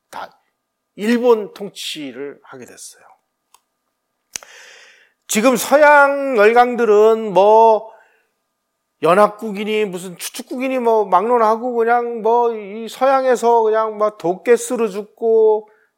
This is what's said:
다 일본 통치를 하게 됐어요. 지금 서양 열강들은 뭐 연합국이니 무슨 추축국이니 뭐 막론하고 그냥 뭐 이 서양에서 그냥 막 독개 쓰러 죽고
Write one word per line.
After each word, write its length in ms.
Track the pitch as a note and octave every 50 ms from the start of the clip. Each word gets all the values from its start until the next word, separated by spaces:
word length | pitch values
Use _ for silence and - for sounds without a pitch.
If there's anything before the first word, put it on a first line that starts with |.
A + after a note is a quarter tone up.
| _ _
다 300 | - - F#3 - _ _ _ _ _ _ _ _ _ _ _ _ _
일본 580 | - G3 G#3+ A#3+ A#3 A#3+ B3 A#3 A3 G3+ F3+
통치를 880 | - - G3+ F#3+ - - - - - D#3 D3 C3+ A2+ B2 C#3+ C#3+ C3+ -
하게 220 | _ - - C3 A#2+
됐어요. 400 | G#2+ F#2+ - - - - _ _ _ _ _ _ _ _ _ _ _ _ _ _ _ _ _ _ _ _ _ _ _ _ _ _ _ - - - - - - - - - - - _ _ _ _ _ _ _ _
지금 300 | - - G#3+ G#3 C4+ B3+
서양 800 | G3+ - - C4 D4 D4+ D4 D4 D4 C#4+ C#4 C#4 C#4 C#4 C#4 C4 G#3+
열강들은 960 | G3+ A3 A#3 A#3+ B3 B3 B3 A3 A#3+ G#3+ G#3 G#3 G#3+ A3 A3+ A3+ A3+ G#3+ F#3
뭐 580 | F3+ G3 G#3 G#3+ A3 A3+ A3+ A3 G#3 - - - _ _ _ _ _ _ _ _ _ _ _ _ _ _ _ _ _ _ _ _ _
연합국이니 840 | - D#3 F3 G3 G#3 G3+ G#3 - A3 A3 G3+ G3 G#3+ G3+ A3 G#3+ G#3+
무슨 320 | G3+ F3+ F3+ F3 F#3+ F3
추축국이니 600 | - - - - - B3 - E4 B3+ B3+ C4+ C4 C4
뭐 260 | A#3+ A#3 A3+ G#3+ G#3
막론하고 720 | F#3+ F#3 F3 G3 A#3 B3 A#3+ A3+ G#3+ A3+ A3+ A#3 B3+ A#3+
그냥 480 | A#3 A3+ A3+ A#3+ A#3+ A#3+ A#3+ A#3+ A#3
뭐 320 | G3+ A3 A#3 A#3+ A#3+ A#3 A#3
이 340 | G#3+ G#3 F#3+ G3+ A3+ A3+ G#3+
서양에서 720 | - - B3+ C4+ C4+ C4+ C4 C4 B3 G#3+ A3+ A#3 A#3 A#3
그냥 380 | A3 A3 G#3+ A3 A3 A3 G#3+ G#3
막 180 | G#3+ G#3+ G#3
독개 400 | - - E3 F#3 F#3 - B3+ A#3+
쓰러 320 | A3+ A#3 - B3+ A3 A#3 G#3+
죽고 800 | F#3 G3+ G3+ G#3 _ _ A3+ A3+ A3+ A3+ A3 G#3+ G#3+ G#3+ G#3+ _ _ _ _ _ _